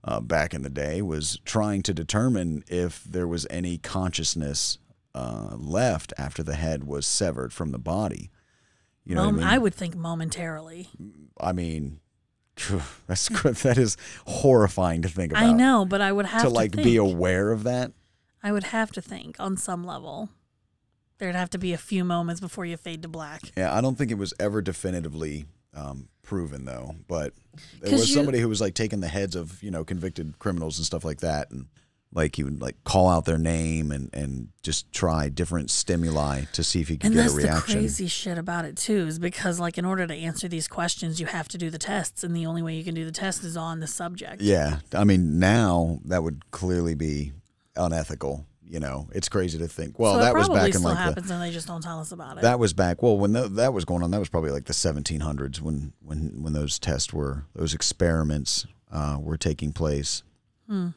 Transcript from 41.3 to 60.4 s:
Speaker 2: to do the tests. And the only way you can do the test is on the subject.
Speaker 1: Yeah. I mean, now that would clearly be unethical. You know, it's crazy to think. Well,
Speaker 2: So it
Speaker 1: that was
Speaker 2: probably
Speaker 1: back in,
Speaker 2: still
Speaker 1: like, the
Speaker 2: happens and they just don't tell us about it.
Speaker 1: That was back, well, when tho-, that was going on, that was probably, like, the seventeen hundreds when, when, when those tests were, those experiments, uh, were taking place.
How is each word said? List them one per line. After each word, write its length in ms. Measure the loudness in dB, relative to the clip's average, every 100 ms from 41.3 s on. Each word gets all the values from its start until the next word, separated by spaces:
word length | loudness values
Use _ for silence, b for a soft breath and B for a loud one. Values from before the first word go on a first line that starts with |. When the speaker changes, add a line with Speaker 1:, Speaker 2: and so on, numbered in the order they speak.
| -4 -6
Speaker 2:
to 100 | -6
do 100 | -6
the 100 | -6
tests. 440 | -4 -4 -4 -6
And 140 | -4 -2
the 100 | -2
only 160 | -2
way 140 | -2 -4
you 80 |
can 100 | -4
do 100 | -6
the 60 | -6
test 320 | -4 -4 -4
is 140 | -6 -6
on 240 | -6 -6
the 80 | -6
subject. 520 | -6 -8 -8 -12 -2
Speaker 1:
Yeah. 380 | 2 4 4 -2 -2
I 80 | 4
mean, 380 | 6 6 6 4
now 580 | 6 6 6 4 2 0
that 180 | 0 0
would 260 | 0 -6 -10
clearly 420 | -4 0 2 2
be 380 | 0 -2 -2 -4 -8 _ _ _
unethical. 680 | -2 0 0 -2 -4 -4 -6 -10 _ -10
You 100 | -6
know, 280 | -4 -6 -6
it's 160 | -6 -2
crazy 260 | 0 -2 -2
to 60 | -6
think. 300 | -6 -10 2
Well, 140 | 4
Speaker 2:
So 40 | 6
it 40 |
Speaker 1:
that 100 | 6
was 120 | 6 6
Speaker 2:
probably 120 | 6
Speaker 1:
back 60 | 6
in, 60 | 4
Speaker 2:
still 20 | 4
Speaker 1:
like, 80 | 4
the 40 |
Speaker 2:
happens 280 | 2 -2 -4
and 100 | -4
they 100 | -4
just 160 | -6 -8
don't 140 | -8
tell 200 | -8 -10
us 120 | -10
about 240 | -12 -14 2
it. 60 |
Speaker 1:
That 160 | 4 6
was 160 | 2
back, 280 | 4 2 4
well, 140 | 4 6
when 160 | 4
tho-, 160 | 4 2
that 240 | 2 2
was 140 | 2 0
going 160 | 0
on, 80 | 2
that 80 | 0
was 100 | 0
probably, 220 | 0 0
like, 160 | -2 -2
the 80 |
seventeen 460 | 0 0 0 -2 -2
hundreds 420 | -2 -2 -4 -4
when, 320 | -4 -4 -4 -10
when, 400 | -8 -4 -4 -4
when 100 | -4
those 260 | -2 -2 -2
tests 320 | -2 -2 -2
were, 340 | -4 -4 -4 -8
those 180 | -4 -2
experiments, 920 | 0 0 4 4 6 4 2 0 -2 -4 -14 _
uh, 240 | -2 -2 -2
were 200 | -2 -2
taking 340 | 0 0 -2
place. 500 | 0 0 0 -2 -6 _ _